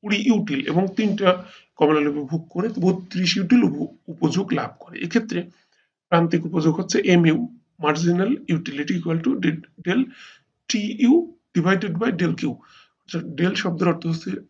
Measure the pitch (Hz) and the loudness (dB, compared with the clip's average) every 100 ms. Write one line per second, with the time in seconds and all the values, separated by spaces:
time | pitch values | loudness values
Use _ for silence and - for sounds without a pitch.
0 | 208 302 - 214 - 135 - 160 190 - | -2 -2 2 2 0 -4 -2 0 0 0
1 | 214 - 190 185 - - _ - 151 156 | -2 2 2 2 -4 -20 _ 0 2 4
2 | 147 147 135 165 - 170 220 - 185 180 | 2 -2 -4 -6 -6 -6 -4 0 0 0
3 | - 180 180 196 185 247 196 147 151 - | -4 -4 -2 -2 4 4 4 0 -8 -10
4 | - 165 156 180 196 - 120 - - - | -16 -2 0 0 -2 -4 -4 -12 -18 -10
5 | 175 233 226 175 180 _ _ _ _ _ | -4 -4 -2 -6 -8 _ _ _ _ _
6 | _ 170 170 170 165 170 156 156 - - | _ 2 2 0 -2 0 0 0 0 0
7 | 294 175 165 160 - - _ _ 151 151 | 4 6 6 2 -2 -10 _ _ -2 0
8 | 170 175 202 285 - 160 131 139 147 185 | 2 2 0 -2 -2 -4 -4 -8 -4 -4
9 | 170 165 247 233 165 156 - _ 175 214 | -2 -2 -2 0 -2 -4 -10 _ -2 0
10 | 269 - - - _ _ _ 214 208 220 | -2 -6 -20 -20 _ _ _ -4 -4 0
11 | 240 330 339 - _ 180 165 190 202 165 | 4 4 2 -12 _ 0 2 2 0 -2
12 | 226 170 175 - - 120 _ - _ _ | -2 0 -2 -2 -4 -6 _ -20 _ _
13 | _ 170 - 147 175 202 190 165 175 165 | _ -10 -8 -2 -2 0 -4 0 0 0
14 | 170 165 - 190 | -4 -6 -6 -10